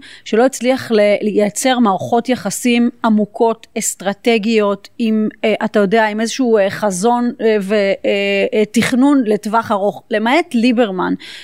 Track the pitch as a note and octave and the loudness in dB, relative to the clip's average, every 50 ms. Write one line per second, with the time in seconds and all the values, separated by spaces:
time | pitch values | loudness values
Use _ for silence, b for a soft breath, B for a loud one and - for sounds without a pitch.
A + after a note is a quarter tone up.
0 | B B B B B - - G#3+ B3 C#4 - - A3+ B3+ C4 B3 - - A#3 G#3 | B B B B B -2 0 2 2 2 0 -2 -2 -2 -2 -2 -2 0 2 2
1 | G#3 G#3 G#3 - - G#3+ F#3+ G3 G#3 G3+ - - - C4 B3+ A#3+ A#3+ G#3 F#3+ F3 | 4 4 2 2 0 -2 0 0 0 0 -2 -2 0 0 2 2 2 2 2 0
2 | - B2 B3 A#3 A#3 - B3 - - G3+ - - - B3 A#3+ A#3+ A#3 A#3+ - - | -2 0 0 0 0 0 -4 -4 -4 -6 -6 -2 0 0 2 2 2 0 -2 -2
3 | - A#3 G#3+ G#3+ G#3 - - - A#3+ A3+ A3 - - - - A3 - - - - | 0 2 2 2 0 -2 -2 0 0 0 0 -2 -8 -12 -8 -6 -6 -6 -6 -6
4 | F#3 F#3+ G3 - - A#3+ A#3 A#3 F#3+ A3+ A3+ G#3+ G#3 G3+ G3+ G3 - - _ - | -6 -6 -6 -4 0 0 0 0 0 0 0 2 2 0 -2 -4 -8 -14 _ -6
5 | A#3 A3 A3 A3 G#3+ G#3+ - - - A3 G#3 - - G#3+ - A3 G3+ F#3+ G3+ A3+ | -2 -2 0 0 -2 -4 -4 -4 -2 -2 -2 -2 -2 -2 0 2 2 2 2 2
6 | A3 G#3+ G#3 G#3+ A3+ A3 - - C4 A#3 A3 G#3+ F#3+ G3+ - - G#3+ G#3 F#3 F3 | 2 0 0 -2 -4 -4 -2 -2 0 2 4 4 2 2 0 -2 -4 -4 -2 0
7 | F#3+ A#3+ A#3+ A#3+ A#3+ A#3+ - - - A3+ G#3+ G#3+ F#3+ F#3+ G#3+ G#3+ G3 G3 F#3+ - | 0 0 0 0 0 -2 -4 -2 0 0 0 0 0 0 0 0 0 0 -2 -2
8 | - G#3 G#3 G3 G3+ G3+ G3+ G3 G3 G3 - A3 G#3+ - - A#3 G#3 - C4 A#3+ | -2 -2 -2 -2 0 0 0 0 0 0 0 0 0 0 0 0 0 0 2 2
9 | C4 C#4+ D4 C4+ A#3+ G#3 G#3+ G3+ - G#3+ G3+ A#3 A3 - A3+ G3 F#3+ G#3 G3 - | 2 4 4 2 2 0 -2 -2 -2 -2 -2 -2 0 0 -2 -2 -2 -2 -4 -4
10 | - - A3+ G#3 G#3+ A#3 C4 E4 F4 F4 - A#3 A3 B3+ A#3+ A3 B3 G3+ F#3+ F3+ | -8 -4 -4 -2 0 0 0 0 0 0 -2 0 2 2 2 2 0 0 -2 -4
11 | F3 F3+ F#3 - B B B B | -4 -4 -4 -6 B B B B